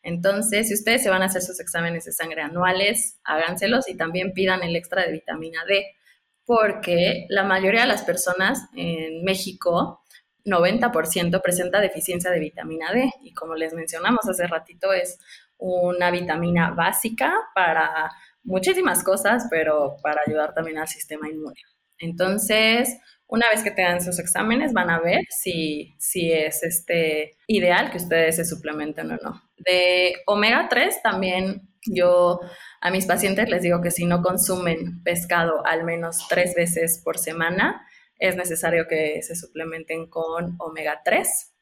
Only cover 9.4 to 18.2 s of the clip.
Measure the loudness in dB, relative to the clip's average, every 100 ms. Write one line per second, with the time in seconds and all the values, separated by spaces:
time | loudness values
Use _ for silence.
9.4 | -4 -4 0 0 0 -6 _ -20 _ _
10.4 | 0 4 4 4 2 0 0 0 0 0
11.4 | 0 0 0 2 0 -2 -4 -4 -2 -2
12.4 | -2 -8 -10 -8 -2 0 0 -4 -18 -14
13.4 | -10 -6 -6 -6 -10 -4 0 0 0 -4
14.4 | -2 -4 -8 -6 -2 0 -2 -10 -20 -20
15.4 | _ _ -4 0 0 0 0 0 -2 -2
16.4 | 2 2 2 2 0 0 -4 0 0 0
17.4 | -2 0 2 2 0 -2 -6 -8